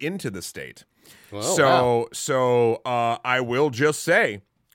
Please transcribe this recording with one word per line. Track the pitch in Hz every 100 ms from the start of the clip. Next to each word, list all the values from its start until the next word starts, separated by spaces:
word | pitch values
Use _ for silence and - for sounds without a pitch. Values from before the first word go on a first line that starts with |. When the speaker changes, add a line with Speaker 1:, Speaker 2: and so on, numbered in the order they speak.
Speaker 1:
into | 151 190 127
the | 95
state. | - - 65 - - _ - - -
Speaker 2:
Whoa, | 101
Speaker 1:
So, | 120 185 135
Speaker 2:
wow. | 127 123 117 -
Speaker 1:
so, | - - 131 127 120 117 113
uh, | 127 123 117 117
I | 127 127
will | 123 123 151
just | 117 147 147
say, | - 190 175 101 - _ _